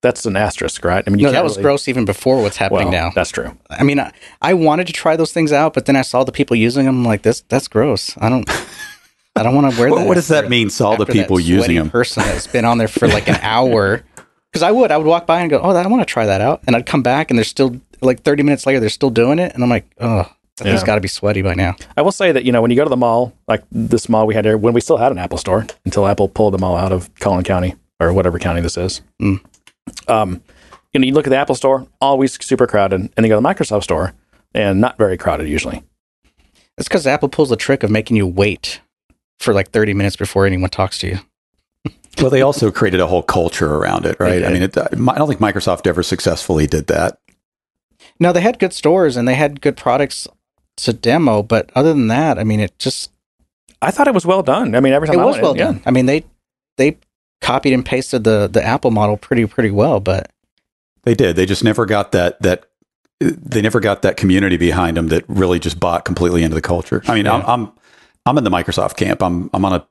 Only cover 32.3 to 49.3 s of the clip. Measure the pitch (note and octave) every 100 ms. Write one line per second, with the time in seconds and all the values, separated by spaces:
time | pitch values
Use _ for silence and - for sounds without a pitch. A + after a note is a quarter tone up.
32.3 | - - C3 B2 G#2 G2 F#2 G2+ - A2+
33.3 | G#2+ C3 F#3+ D#3 G#2+ - E2 F#2 - _
34.3 | _ _ - G#2 G2 A#2+ - G#2+ F#2 -
35.3 | D2+ D2+ D2 - - - _ _ _ _
36.3 | _ _ _ _ - - - C3+ C#3+ C#3
37.3 | - C#3+ A2+ - C3+ G#2+ G#2+ A2 A2+ F#2+
38.3 | F2+ G2+ F2+ - - _ _ _ _ _
39.3 | _ - G2+ F#2 A2+ G#2+ G2 G2 - G2+
40.3 | - G2 F#2 F#2 - F#2+ - F#2 F#2 -
41.3 | _ _ _ _ _ - _ _ - C3
42.3 | C3+ C3 C#3 A2+ - G#2 F#2 E2+ F2+ -
43.3 | F#2+ E2 - D#2 D2+ G1+ G1+ G1+ D#2+ F2+
44.3 | F2+ F2+ E2+ F#2 - - - B2 B2 D3+
45.3 | C#3+ G#2+ G2+ G2 F2 G2 E2 E2+ F2+ -
46.3 | E2 - E2 D2+ D#2+ C#2+ D#2 F2 - _
47.3 | _ _ _ _ _ _ _ - _ F3
48.3 | F3 G3 A#3 F#3+ - D3 F3+ E3 B2 A#2+